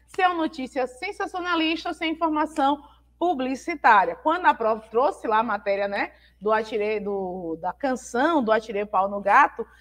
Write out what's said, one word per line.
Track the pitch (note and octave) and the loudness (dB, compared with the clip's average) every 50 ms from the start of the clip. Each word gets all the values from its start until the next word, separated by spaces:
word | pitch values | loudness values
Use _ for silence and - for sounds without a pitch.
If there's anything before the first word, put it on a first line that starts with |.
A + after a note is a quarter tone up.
| _ | _
se | _ - - | _ -2 2
é | F#4 | 2
uma | F4+ F4+ | 2 2
notícia | E4 D#4 D#4 D#4+ - C4 B3 - C4+ B3+ | 0 -2 -4 -4 -8 -10 -6 -4 -4 -4
sensacionalista | B3+ B3+ - F4+ G4 G4+ - G4 - - F#4 F4 F4+ F4 E4 D#4+ D#4+ E4+ D#4+ - F4 | -4 -4 -8 -8 -8 -6 -6 -6 -6 -6 -6 -4 -2 0 0 0 0 -2 -2 -4 -8
ou | D#4 | -6
se | - E4 | -4 -4
é | |
informação | D#4+ D#4+ D#4+ E4+ D#4+ D#4 D4+ D#4 D4+ D#4 D#4 C4+ C#4 D4 D4 - - - _ _ _ _ _ | -4 -2 -2 -2 -2 0 0 -2 -2 0 0 0 2 0 -2 -6 -14 -20 _ _ _ _ _
publicitária. | E4 F4 E4+ B3+ C4 B3+ C4+ B3+ - E4+ E4+ - - B3+ A3 G3+ F3+ E3 E3+ | -2 0 0 0 -2 -4 -4 -4 -6 -8 -6 2 4 6 6 6 6 2 -2
Quando | - - D4+ E4 - - | -2 0 0 0 2 2
a | D#4 - | 2 2
Pro | - A3+ G#3+ A3+ G#3+ - - | 2 0 0 0 -2 -6 -2
trouxe | A3 A#3 C4+ F#4+ - - - | 0 2 2 2 0 -2 -2
lá | A#3+ G#3+ A3 | 0 0 0
a | A3+ | 0
matéria, | A#3+ G#3 G#3 - G3+ G3 G3 G3+ | 0 -4 -4 -2 -2 -2 0 -2
né, | G3+ G3+ A3 D#4 - - _ _ _ _ _ | -2 -2 -4 -4 -6 -8 _ _ _ _ _
do | F#3 G#3+ | -2 0
Atirei, | A3 A3 A3 A3 B3+ G#3 G#3 G#3+ A3 G#3 | 0 0 0 -2 -4 -2 -2 -2 -2 -2
do, | G3 G3+ G3+ G3 F#3+ F3+ F3+ F#3+ F3 E3 D#3+ D#3+ | -4 -4 -4 -4 -4 -6 -6 -8 -8 -8 -8 -6
da | D#3+ F3+ - | -6 -8 -6
canção | - - C4 B3+ A#3+ - - - A#3 C4+ E4 E4+ D4 | -4 -4 -4 -4 -4 -6 -6 -2 0 2 2 2 2
do | A#3 A3 | 2 2
Atirei | A3 A3+ A3+ - G3+ G3+ G#3 | 2 0 0 -2 -4 -4 -4
Pau | G#3 - F#3 F#3+ | 0 0 0 0
no | G3+ G3+ G3+ | 0 -2 -4
Gato, | F#3+ G3 G#3 C4 D4 - - - - - _ _ | 0 4 6 6 6 6 2 -6 -12 -12 _ _